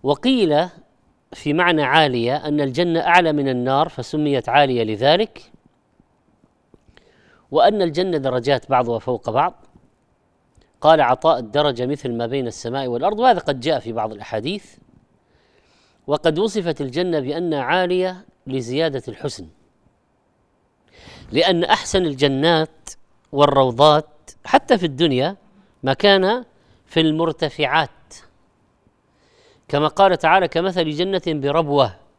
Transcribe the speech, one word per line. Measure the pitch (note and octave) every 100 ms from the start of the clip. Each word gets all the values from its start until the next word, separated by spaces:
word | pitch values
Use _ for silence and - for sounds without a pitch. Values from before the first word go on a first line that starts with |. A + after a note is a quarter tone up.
وقيل | B2+ C#3+ B3+ C4 F3+ D3 F3 - _ _ _ _ _
في | - D3+
معنى | D3+ F3+ D#3+
عالية | C3+ D3+ D3 B2 A#2 C#3+
أن | D3+ D3
الجنة | C#3 B2+ F3 E3
أعلى | - F3 E3
من | D3+ C#3
النار | B2+ B2 C3+ D#3+
فسميت | - A#2+ D#3 D3 C#3 A#2
عالية | C3+ C#3 B2
لذلك، | A2 G#2 C3 F3 G#3+ - - _ _ _ _ _ _ _ _ _ _ _ _ _ _ _ _ _ _ _ _
وأن | D3 G3+ G#3
الجنة | F3 D3+ F#3+ D#3+
درجات | C3 B2+ A#2+ C3 -
بعضها | C3 A#2+ A#2
فوق | - A#2+ -
بعض. | A2+ E3+ - _ _ _ _ _ _ _ _ _ _ _ _
قال | D3+ D#3+
عطاء: | C3 C3 D#3+ C3
"الدرجة | A2 C3+ D3 A#2+ B2
مثل | C#3+ B2+
ما | A#2 A#2
بين | C#3 B2
السماء | - A#2 C3 C3
والأرض"، | A#2+ E3 G#3+
وهذا | B3+ F#3+
قد | - C3+
جاء | B2+ C#3+
في | A2+
بعض | A2+ A2
الأحاديث. | G#2 G#2+ A2 B2 G3+ - - _ _ _ _ _ _ _ _ _ _ _ _ -
وقد | D3 E3 D#3
وصفت | G#3+ G#3 E3+ D3+
الجنة | C#3 C3 F3+ D#3+
بأنها | C3 D3+ F3 D3
عالية | B2+ F3+ F3+ F#3 F#3 F#3 - _ -
لزيادة | C3 A#2 C3+ E3 C3+ A#2+
الحسن، | G#2+ D3 - E2 _ _ _ _ _ _ _ _ _ _ _ _ _ _ _ - - -
لأن | C3 E3 E3+
أحسن | E3+ G#3+ - F#3+ F3
الجنات | C3+ C#3+ C3+ D#3+ E3 D#3+ _ - - _ _ _
والروضات | C#3 C#3+ C#3 C3 A#2+ D3+ D3+ - _ - - -
حتى | C#4+ - A3+
في | E3+
الدنيا | C3 E3 B2+ D3 G3 _ _ _ _
ما | C3
كان | C3+ G3+ G3 F#3+ A#3+ B3 _ _ _ _
في | -
المرتفعات، | D#3+ D#3 E3 D3+ D3+ - C#3 D3+ D3 _ _ - _ _ _ _ _ _ _ _ _ _ _ _ _ _ _
كما | C#3+ D3+
قال | - G3 F3
تعالى: | D#3 F#3 F3+
"كمثل | E3 F#3 F3+ D#3+
جنة | D3+ F#3 F#3+ F3
بربوة" | D3+ C#3 D3+ D3+ C#3+ A#2+ - _